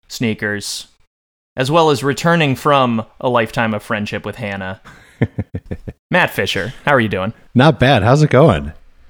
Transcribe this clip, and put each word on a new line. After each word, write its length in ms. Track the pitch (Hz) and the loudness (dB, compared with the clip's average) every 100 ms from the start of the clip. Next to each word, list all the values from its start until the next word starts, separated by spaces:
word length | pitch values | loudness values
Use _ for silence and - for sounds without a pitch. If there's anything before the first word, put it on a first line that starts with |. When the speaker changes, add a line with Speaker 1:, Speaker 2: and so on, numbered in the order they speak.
| _ | _
Speaker 1:
sneakers, 800 | - 117 107 107 101 - - - _ _ _ _ _ _ - | -6 -4 -4 -6 -6 -8 -12 -14 _ _ _ _ _ _ -6
as 120 | 131 | 0
well 200 | 165 160 | 2 2
as 160 | 139 131 | 2 -2
returning 500 | 135 170 170 151 127 | -2 0 2 0 0
from 500 | 151 143 127 113 104 - | 2 2 2 -2 -6 -6
a 80 | 135 | -2
lifetime 460 | 120 110 - 113 | -2 -2 -2 -4
of 100 | 104 | -4
friendship 420 | - 107 104 107 107 | -6 -6 -6 -8 -10
with 120 | 101 | -10
Hannah, 420 | 110 98 95 95 - - - - - - - | -8 -8 -10 -12 -16 -20 -20 -4 -4 -4 -10
<laughs> 680 | - - 98 - - - | -12 -12 -12 -12 -18 -4
Matt 180 | 175 165 | 0 0
Fisher. 440 | - 98 98 92 - - | -2 -4 -4 -6 -6 0
How 80 | |
are 80 | 139 | 0
you 80 | 110 | 0
doing? 240 | 95 95 - _ | -2 -4 -8 _
Speaker 2:
Not 280 | 120 143 151 | 2 2 4
bad. 200 | 127 131 | 2 4
How's 220 | 101 143 | 4 4
it 60 | 151 | 4
going? 420 | 127 156 82 71 - - - - | 6 6 4 -2 -12 -20 -20 -20